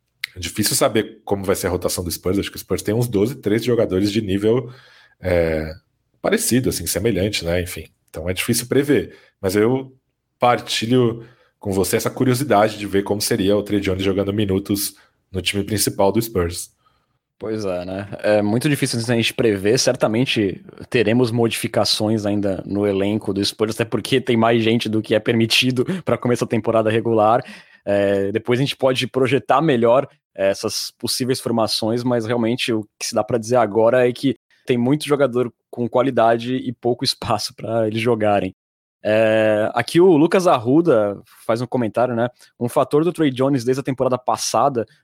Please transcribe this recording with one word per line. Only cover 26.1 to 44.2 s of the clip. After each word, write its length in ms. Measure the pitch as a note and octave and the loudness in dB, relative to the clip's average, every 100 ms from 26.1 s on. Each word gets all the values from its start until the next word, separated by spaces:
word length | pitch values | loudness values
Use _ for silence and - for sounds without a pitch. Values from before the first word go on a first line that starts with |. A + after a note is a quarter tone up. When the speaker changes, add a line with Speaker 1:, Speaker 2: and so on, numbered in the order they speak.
| A#2 | -2
Speaker 2:
começar 280 | A#2+ A#2+ A#2+ | 0 -2 0
a 20 | |
temporada 420 | A2+ A#2 A2+ G#2+ | -2 0 2 2
regular. 540 | A2+ A#2 A2+ G#2 B2 - - - - | 0 2 4 4 4 0 -14 -20 -12
É, 480 | - G2+ G2+ G2 G2 | -2 0 2 0 0
depois 300 | A2 A2+ B2 | -4 -2 0
a 20 | |
gente 140 | C#3 - | 0 0
pode 280 | C3 C3 A#2+ | 0 0 -2
projetar 560 | C3 B2+ C3 - C3 | 0 2 2 2 2
melhor, 460 | D#3+ B2 A#2 B2+ C#3+ _ _ | 4 4 4 4 2 _ _
é, 160 | - G2 | -2 -2
essas 440 | G2 D3+ - - - | 0 -4 -6 -10 -8
possíveis 440 | A#2 - B2+ B2+ | -6 -4 -2 -2
formações, 600 | A#2 A#2 G#2+ - A2 A#2+ | -2 -2 0 -2 -2 -2
mas 240 | B2 A#2+ A2 | -2 -2 -2
realmente 460 | A#2+ A2+ B2 - | -2 -2 -2 -2
o 160 | A2 G#2 - | -4 -4 -10
que 100 | - | -6
se 60 | |
dá 120 | A2+ G#2+ | -2 -2
pra 120 | B2 | -2
dizer 200 | A2 B2+ | 0 2
agora 500 | A2 A2 A2+ B2+ B2 | 2 2 4 4 2
é 60 | |
que 240 | B2 C#3 - _ _ - | 0 -2 -2 _ _ -2
tem 120 | B2 | 0
muito 280 | A#2+ D3 C#3+ | 2 0 0
jogador 460 | C#3+ C#3 A#2+ B2 - _ | 0 0 0 -4 -6 _
com 160 | - A#2+ | -6 -2
qualidade 640 | B2 C3 A#2+ A2+ A#2 A#2+ C3 | 0 0 2 2 2 0 -6
e 160 | B2+ | -6
pouco 320 | A#2 A#2+ A#2+ | -4 -2 -2
espaço 500 | B2+ - - G#2+ - | -2 -4 -2 -2 -4
pra 360 | - G#2+ A2+ A2 | -10 -6 -2 -2
eles 100 | A2 | 0
jogarem. 560 | A2+ A2+ G#2+ G2+ F#2 - _ _ _ _ G2+ | 0 2 2 2 0 -6 _ _ _ _ 0
É, 600 | G#2+ A2 A2 G#2+ G#2+ G#2+ A#2+ | 2 4 4 2 2 0 -2
aqui 260 | - E3 | 0 4
o 160 | F#3+ D3+ | 6 6
Lucas 300 | E3 G3+ F3 | 4 2 2
Arruda 760 | C#3 A2+ D3+ E3+ A#2 G#2 G2 - - - | 2 2 2 4 2 2 -4 -12 -10 -4
faz 160 | A#2 | -4
um 60 | B2 | -2
comentário, 480 | B2+ A2 A#2 B2 A#2 | -2 -2 0 0 0
né? 140 | A#2+ - _ - | -4 -6 _ -8
"Um 80 | A#2+ | -4
fator 380 | D3+ C3 D3 E3+ | -2 0 0 0
do 80 | |
Trey 160 | D#3+ D3+ | 0 0
Jones 340 | B2+ C3+ C#3 | 0 0 0
desde 160 | A2+ C3 | 0 -2
a 40 | |
temporada 340 | C#3 B2+ B2 | -4 -2 -2
passada, 680 | B2 | -2